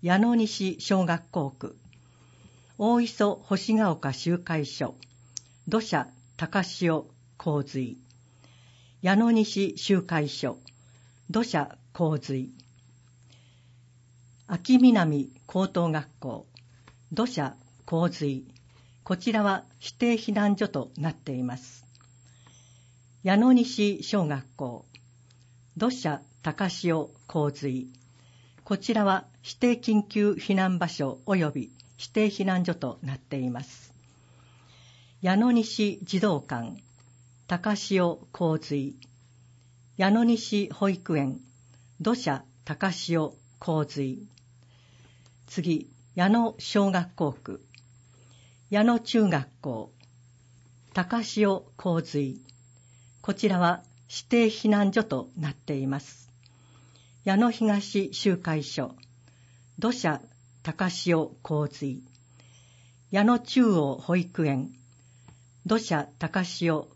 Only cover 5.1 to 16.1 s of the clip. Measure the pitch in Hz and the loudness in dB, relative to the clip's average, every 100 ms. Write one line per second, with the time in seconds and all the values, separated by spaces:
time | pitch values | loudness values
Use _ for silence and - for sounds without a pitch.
5.1 | _ - - - _ - 220 220 156 120 | _ -18 -16 -16 _ -4 -2 0 -2 -4
6.1 | - _ - 165 202 180 - 170 160 - | -10 _ -10 -4 -4 -4 -2 0 0 -4
7.1 | _ _ - 170 147 139 135 127 - - | _ _ -8 -4 -2 -4 -6 -8 -10 -20
8.1 | _ _ _ - - - - - _ 185 | _ _ _ -20 -20 -20 -20 -20 _ 2
9.1 | 196 233 226 214 196 196 - - 190 175 | 4 4 4 2 0 -2 -2 0 2 2
10.1 | 165 147 - 135 - - - _ - _ | -2 -2 -4 -6 -6 -16 -20 _ -20 _
11.1 | _ - 214 233 160 139 - _ - 160 | _ -4 -2 0 -2 -4 -10 _ -2 -2
12.1 | 151 - 135 131 - - _ _ _ _ | 0 -4 -6 -8 -14 -20 _ _ _ _
13.1 | _ _ - _ _ _ _ _ _ _ | _ _ -20 _ _ _ _ _ _ _
14.1 | _ _ _ - 175 - 254 254 220 165 | _ _ _ -10 -4 4 8 8 8 4
15.1 | 147 131 - - 185 190 180 170 156 139 | 0 -4 -12 -4 -2 0 0 0 -2 -6